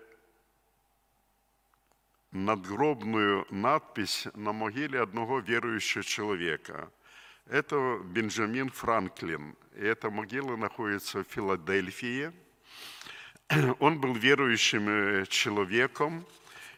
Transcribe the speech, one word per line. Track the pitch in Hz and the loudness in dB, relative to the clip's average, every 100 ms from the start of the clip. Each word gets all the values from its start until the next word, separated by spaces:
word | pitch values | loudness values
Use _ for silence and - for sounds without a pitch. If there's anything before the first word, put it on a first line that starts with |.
| - - _ _ _ _ _ _ _ _ _ _ _ _ _ _ _ _ _ _ _ _ _ | -20 -20 _ _ _ _ _ _ _ _ _ _ _ _ _ _ _ _ _ _ _ _ _
надгробную | 95 101 104 92 104 151 123 107 110 101 98 - | -2 0 0 -2 0 0 0 0 2 4 2 0
надпись | 98 120 151 - 117 92 - - | -2 2 0 -2 -6 -4 -4 -6
на | 104 104 | -6 -4
могиле | 107 110 123 151 131 | -2 -4 -4 -2 -2
одного | 104 113 113 135 | -2 -2 -2 -2
верующего | 101 117 120 113 - 110 | 0 0 0 -2 -2 -2
человека. | - - 107 90 85 76 - 76 82 _ - - - - - | -2 -2 -2 0 0 -2 -6 -12 -14 _ -20 -20 -20 -20 -4
Это | 135 - 147 131 107 | -2 0 0 0 -2
Бенджамин | 92 104 110 101 107 127 135 | -4 -2 -2 0 -2 -2 -4
Франклин. | - 117 113 92 - 82 76 73 - - 104 | -4 0 0 0 -6 -6 -6 -8 -18 -18 -4
И | |
эта | 104 113 110 | -2 0 -2
могила | 104 107 127 139 113 | -6 -6 -6 -6 -4
находится | 104 - 107 101 - 98 | -4 -4 -2 -2 -4 -6
в | 92 | -6
Филадельфии. | 117 98 92 80 98 90 - 120 131 156 175 - _ - - - - - - - - - | -2 0 0 2 0 0 -4 -6 -4 -6 -10 -20 _ -20 -18 -16 -16 -16 -16 -18 -12 0
<clears throat> | 156 131 123 | 4 4 6
Он | 143 156 | 6 6
был | 131 | 0
верующим, | 117 127 139 131 113 - 110 104 | 4 6 6 6 4 4 4 2
э, | 104 101 98 95 | 2 4 2 2
человеком, | - 117 104 92 113 135 - 151 165 180 - - - - | 0 2 2 2 4 2 2 -2 -2 -12 -20 -20 -20 -20